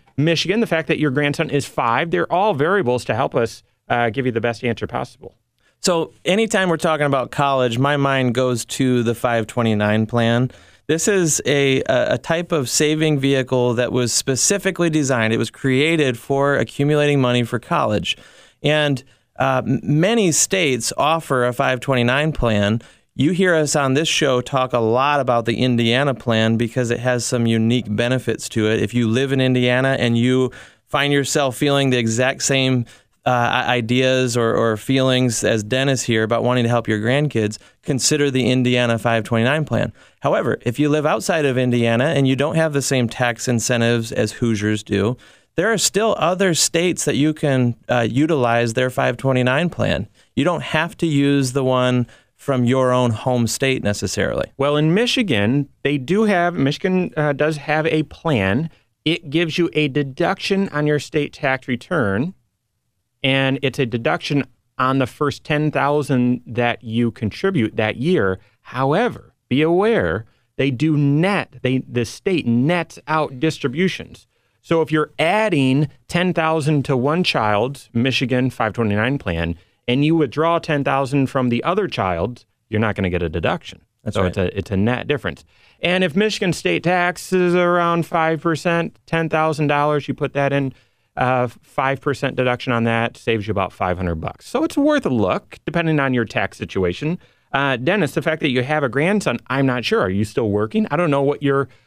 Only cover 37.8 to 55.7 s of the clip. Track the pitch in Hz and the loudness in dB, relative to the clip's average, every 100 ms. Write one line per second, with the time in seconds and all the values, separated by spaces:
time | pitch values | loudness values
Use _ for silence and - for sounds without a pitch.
37.8 | - 131 - 151 143 131 117 127 123 123 | -6 -2 0 0 2 0 2 2 2 2
38.8 | 120 117 120 113 104 113 117 151 147 117 | 2 0 0 -2 0 0 2 0 0 -2
39.8 | 107 - - _ 139 147 120 110 117 117 | -2 -6 -20 _ -2 0 0 -2 -2 0
40.8 | 147 151 147 170 - 170 143 127 127 120 | 0 2 0 0 0 0 0 2 2 2
41.8 | 117 117 139 139 135 131 143 165 160 143 | 2 2 2 2 2 2 0 0 0 0
42.8 | 131 135 117 - 123 117 - 120 - 120 | 0 0 0 0 -2 -2 -2 -2 0 0
43.8 | 117 120 113 - 107 - 120 107 104 107 | 2 0 -2 -2 -4 -2 -2 0 0 -2
44.8 | - 101 101 127 - - _ - 190 220 | -2 0 0 -4 -10 -20 _ -4 -2 0
45.8 | - 196 220 - 156 180 190 160 - 170 | -2 0 0 0 0 2 2 2 0 0
46.8 | 180 170 - 120 151 151 151 131 123 117 | 0 0 -2 0 0 0 0 2 2 0
47.8 | - 123 117 117 156 156 120 120 120 117 | -2 0 0 2 2 2 2 2 0 0
48.8 | 127 127 131 127 135 127 123 135 175 - | 0 0 -2 0 0 2 2 2 0 -2
49.8 | 104 78 104 _ _ - 147 160 139 156 | -2 -2 -4 _ _ -2 0 -2 -2 -2
50.8 | 165 - 170 143 139 143 131 127 131 127 | -2 -2 0 2 4 2 2 0 0 2
51.8 | 127 127 120 - _ _ - 131 120 131 | 2 2 -2 -6 _ _ -2 0 2 2
52.8 | 127 127 123 110 - 123 113 - 135 131 | 2 2 2 0 0 0 0 -2 -2 0
53.8 | 101 104 101 - 92 58 - - 139 147 | -2 -4 -4 -2 -2 -2 -4 -4 0 2
54.8 | 156 180 240 262 214 110 104 139 139 | 2 2 0 0 0 0 2 0 -2